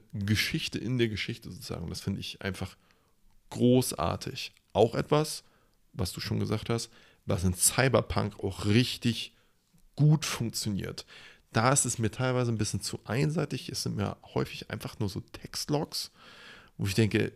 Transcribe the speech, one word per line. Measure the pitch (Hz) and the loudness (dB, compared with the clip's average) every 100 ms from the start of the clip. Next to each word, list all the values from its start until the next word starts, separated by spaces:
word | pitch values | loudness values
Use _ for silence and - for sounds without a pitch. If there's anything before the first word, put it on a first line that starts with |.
| _ | _
Geschichte | 107 101 104 - 160 - - | -4 2 2 2 -2 -4 -6
in | 113 127 | -2 0
der | 117 | 0
Geschichte | 101 - 117 - | 0 -6 -8 -10
sozusagen. | 90 - 82 82 | -12 -10 -8 -6
Das | 90 | -6
finde | - 101 | -4 -4
ich | - - | -8 -6
einfach | 98 92 95 - _ _ _ _ _ _ - | -6 -6 -10 -12 _ _ _ _ _ _ -12
großartig. | - 120 127 - - 85 98 - - - _ _ | 2 6 6 4 -2 -2 -2 -6 -10 -12 _ _
Auch | 95 113 143 | 4 4 4
etwas, | - 147 156 - _ _ _ _ _ | 2 2 2 -6 _ _ _ _ _
was | - 90 | -6 -4
du | - | -4
schon | - 110 | -4 -2
gesagt | 101 110 - | -2 -4 -2
hast, | 117 - - - _ - | -4 -4 -14 -20 _ -4
was | 95 92 | 0 0
in | |
Cyberpunk | 87 - - 131 113 - 101 107 - | 2 2 4 4 4 2 -2 -2 -4
auch | 98 - 101 | -6 -2 4
richtig | 110 123 - 120 113 - _ _ _ _ _ - - | 4 4 0 -2 -2 -8 _ _ _ _ _ -12 4
gut | 151 151 - | 6 6 2
funktioniert. | - 113 - 110 95 87 87 - - - - _ | -4 -4 -4 -4 -4 -4 -10 -16 -20 -20 -20 _
Da | 110 123 | 2 4
ist | 139 123 | 4 2
es | - | 0
mir | 110 | -2
teilweise | - 127 127 120 | 0 0 2 0
ein | 110 | 0
bisschen | 107 101 | -2 -2
zu | - - - | -6 -8 -4
einseitig. | 120 151 160 147 - - | 0 0 0 -2 -6 -8
Es | - | -6
sind | 120 110 | -4 -2
mir | 98 - - | -2 -4 -6
häufig | 131 135 - - | -4 -4 -6 -10
einfach | 104 - - | -8 -8 -6
nur | 101 | -4
so | - | -6
Textlogs, | - - - - - 147 170 - - _ - - - - - - | -10 -18 -12 -10 -2 -2 -2 -8 -10 _ -20 -20 -20 -20 -20 -6
wo | 104 | -2
ich | 95 | 2
denke, | 107 107 107 | 4 4 0